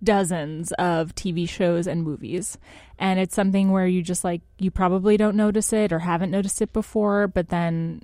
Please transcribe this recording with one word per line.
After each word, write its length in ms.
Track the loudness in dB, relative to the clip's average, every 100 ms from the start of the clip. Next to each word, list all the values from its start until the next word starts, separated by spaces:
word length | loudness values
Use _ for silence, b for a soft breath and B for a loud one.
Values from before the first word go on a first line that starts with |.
dozens 680 | 2 2 2 -2 -4 -8 -6
of 420 | -2 0 0 -2
T 160 | -6 -4
V 140 | -2 -4
shows 400 | 0 0 2 0
and 160 | -2
movies. 560 | -4 -6 -6 -8 -8 -12 B B B -4
And 220 | 0 0
it's 140 | 0
something 360 | 0 2 2 4
where 160 | 4 2
you 160 | 0
just, 220 | 0 -2
like, 160 | -2 -4 -8 -6
you 120 | -4
probably 460 | 0 2 2 4 4
don't 200 | 4 2
notice 360 | 2 2 0
it 200 | 0 2
or 80 | 0
haven't 300 | 0 -2 0
noticed 300 | -2 -2 -2
it 100 | -2
before, 560 | -2 -2 0 2 2 2
but 220 | 0 -2
then 520 | 0 0 -2 -4 -8